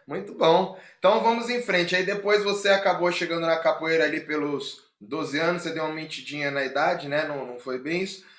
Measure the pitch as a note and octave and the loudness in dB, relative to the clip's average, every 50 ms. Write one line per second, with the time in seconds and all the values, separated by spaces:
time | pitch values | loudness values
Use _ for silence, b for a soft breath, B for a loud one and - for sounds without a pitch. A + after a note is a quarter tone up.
0 | B - D3 F#3 G3+ G#3 - - D#3+ D#3+ E3+ F3+ F#3+ F#3+ B B B B B B | B -10 -8 -8 -8 -8 -2 2 4 6 6 6 4 0 B B B B B B
1 | - F#3 G#3+ A3+ A3 A3+ A#3 A#3 A#3 A#3 B3 A#3+ - - F3+ F3+ F3 F3 F#3 F#3 | 4 4 4 6 4 2 2 2 0 -2 -4 -2 -2 0 0 0 2 2 0 0
2 | F#3 F#3 G3+ G3+ G3 G3+ G#3 G#3 G3 G3+ G3+ G3+ - G3+ G3 F#3+ - G3 F3+ E3+ | 0 0 -2 -2 0 2 2 2 2 2 0 2 4 4 4 4 4 2 2 2
3 | F3 F3 F3 - F3+ D#3+ E3 E3+ E3 E3 E3 D#3+ - D#3+ D3+ - D#3+ D#3+ D#3+ D#3+ | 2 0 0 0 -2 -2 -2 0 0 2 2 2 2 2 0 0 0 0 2 2
4 | D#3 D3 D3 D#3+ - C#3+ D3+ D3+ C#3+ D3 C#3+ C3 - - - - _ _ _ _ | 2 2 0 -2 -4 -4 -2 -2 -2 -2 -2 -4 -6 -8 -12 -14 _ _ _ _
5 | G#2 G#2 C3 D#3+ D3+ C3 C3+ D3+ E3 E3 F3 F3 - - - D#3+ D#3+ D#3 D#3 D#3+ | -12 -8 -6 -6 -4 -4 -2 0 2 2 0 0 -2 -6 -4 -4 -4 -4 -4 -6
6 | D#3 D#3 - C#3+ C3 C3 C#3+ D3 D3 C#3+ C#3 C#3 C3+ C3 B2+ C#3 D3+ F3 F3+ E3+ | -8 -10 -12 -12 -10 -10 -6 -4 -4 -2 -2 -2 -2 -2 0 0 0 0 0 -2
7 | D3 C#3+ C#3 D3+ D#3 D3+ D3 C#3 B2+ B2 A#2+ - - C3+ B2+ B2+ B2+ D3 E3 F3+ | -2 -2 -2 -2 -2 -2 -4 -6 -8 -8 -10 -10 -8 -8 -6 -6 -4 -4 -4 -2
8 | F#3+ F#3+ - b b b b | -4 -4 -8 b b b b